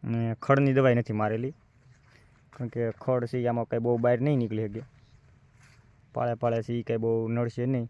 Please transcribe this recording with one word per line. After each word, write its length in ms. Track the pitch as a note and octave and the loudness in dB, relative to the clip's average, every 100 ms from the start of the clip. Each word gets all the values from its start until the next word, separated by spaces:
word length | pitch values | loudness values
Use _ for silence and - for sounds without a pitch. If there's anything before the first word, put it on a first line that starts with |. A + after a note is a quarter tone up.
અને 180 | A#2 A#2 A2+ A2+ | -4 -2 -2 -4
ખડની 320 | - C#3 C#3 C3 | 2 4 4 4
દવાઈ 220 | C3 A#2+ | 4 4
નથી 220 | A#2 G#2+ | 0 -2
મારેલી, 340 | G#2+ A2 B2+ D#3 _ _ _ - _ - _ _ _ | -2 -2 -6 -10 _ _ _ -20 _ -20 _ _ _
કારણ 180 | - A#2+ | -10 -8
કે 80 | A#2+ A#2 A2 | -4 -4 -4
ખડ 280 | - B2+ A#2+ | 0 0 0
છે 60 | B2+ | -2
ઈ 100 | A#2+ | 0
આમાં 160 | A#2+ A#2 | 0 -2
કાંઈ 140 | A#2 A#2 | -2 0
બહુ 120 | A#2+ | 2
બહાર 140 | A#2+ B2 C#3 | 4 4 4
નહીં 120 | C#3+ | 2
નીકળી 260 | A#2 A2 A2 | 0 -2 -4
શકે. 140 | G#2 - - - - _ - _ _ - - _ _ _ | -6 -12 -20 -20 -20 _ -20 _ _ -20 -20 _ _ _
પાળે 220 | - A#2+ A#2 | -4 -4 0
પાળે 160 | A#2+ A#2 G#2+ | 0 0 -2
છે 60 | A#2+ | -6
ઈ 60 | A2+ | -2
કાંઈ 140 | A#2 A2+ | -2 0
બહુ 40 | A2+ A2+ | 0 0
નડશે 320 | A#2 A#2+ A#2 B2 | -2 -2 -2 -2
નહીં. 220 | C3+ A#2 | -2 -4